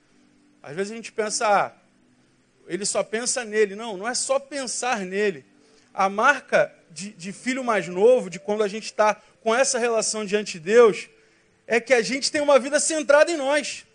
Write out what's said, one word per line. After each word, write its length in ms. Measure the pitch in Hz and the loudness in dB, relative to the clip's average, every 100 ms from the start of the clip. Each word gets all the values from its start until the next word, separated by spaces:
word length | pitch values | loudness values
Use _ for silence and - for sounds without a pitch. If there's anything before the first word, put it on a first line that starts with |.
| _ _ _ _ _ _ | _ _ _ _ _ _
Às 140 | - 156 | -12 -8
vezes 160 | 202 | -8
a 40 | 226 | -10
gente 140 | - | -8
pensa, 380 | - 214 - 226 | -6 -4 -2 2
"Ah, 240 | 196 131 - _ _ _ _ _ _ _ _ - | 2 2 -6 _ _ _ _ _ _ _ _ -10
ele 160 | 180 | -6
só 180 | 202 220 | -4 -4
pensa 440 | - 220 240 262 220 | -4 -4 -4 -4 -2
nele." 280 | 214 202 | 0 0
Não, 220 | 202 233 185 | -2 -10 -8
não 100 | 220 | -6
é 60 | |
só 260 | 247 - 269 | -6 -2 -4
pensar 680 | 277 285 247 - 247 226 185 | -4 -8 -8 -6 -4 -4 -4
nele. 360 | 190 208 147 - _ _ _ _ | -2 -2 -4 -12 _ _ _ _
A 160 | - 190 | -2 -2
marca 600 | 202 254 269 - 202 147 - _ | 2 2 2 0 0 0 -4 _
de, 240 | 156 202 | -14 -14
de 180 | 214 185 | -12 -14
filho 320 | - 247 262 | -8 -6 -4
mais 240 | 240 208 170 | -2 -4 -4
novo, 400 | 180 220 254 185 | 2 4 4 0
de 100 | 175 | -8
quando 240 | - 208 | -4 -2
a 60 | 208 | -2
gente 240 | 214 - | -4 -6
tá 220 | - 214 202 _ _ | 0 2 0 _ _
com 120 | 220 | 0
essa 240 | 233 262 247 | 2 2 0
relação 440 | 240 226 220 214 | 0 0 -2 -4
diante 360 | 208 208 208 180 | -2 -2 -4 -8
de 80 | 160 | 4
Deus, 420 | 226 226 - - _ _ _ _ _ - | 8 8 4 -8 _ _ _ _ _ -4
é 140 | 233 | -4
que 140 | 226 | 2
a 80 | 247 | 2
gente 280 | 196 269 - | 2 -4 -4
tem 120 | 302 | 0
uma 160 | 294 269 | 4 4
vida 200 | 269 285 | 2 -2
centrada 540 | - 311 277 294 311 | -2 0 4 6 4
em 60 | 330 | 2
nós. 480 | 269 294 - - - | 0 -2 -2 -10 -18